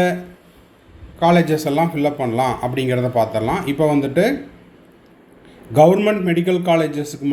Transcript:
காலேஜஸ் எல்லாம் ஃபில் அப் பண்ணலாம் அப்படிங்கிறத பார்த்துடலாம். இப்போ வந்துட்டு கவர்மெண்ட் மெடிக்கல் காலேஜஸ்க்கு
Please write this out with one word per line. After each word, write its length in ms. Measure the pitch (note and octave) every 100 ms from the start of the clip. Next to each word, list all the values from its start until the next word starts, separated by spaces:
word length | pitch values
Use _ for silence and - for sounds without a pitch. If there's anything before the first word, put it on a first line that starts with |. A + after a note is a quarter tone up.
| F3+ F3+ F3+ - _ - _ _ - - - - E3+
காலேஜஸ் 440 | F3 E3 D3+ D3+
எல்லாம் 200 | C#3+ E3+
ஃபில் 180 | D#3+ D3
அப் 100 | C#3+
பண்ணலாம் 340 | B2+ A2+ C3 A2+ B2+
அப்படிங்கிறத 460 | B2+ C3 B2+ B2 B2
பார்த்துடலாம். 420 | A2 A2 A2+ F3+ C#3+
இப்போ 120 | C#3 D3+ D3
வந்துட்டு 300 | C3+ C#3+ G#3+ C#4+ - - - - - - _ - _ - - - - A#2
கவர்மெண்ட் 460 | D#3+ G3 G#3 G#3 F3+
மெடிக்கல் 320 | E3+ F3 F3+ F3
காலேஜஸ்க்கு 580 | E3 D#3 C#3+ D3 C#3 C#3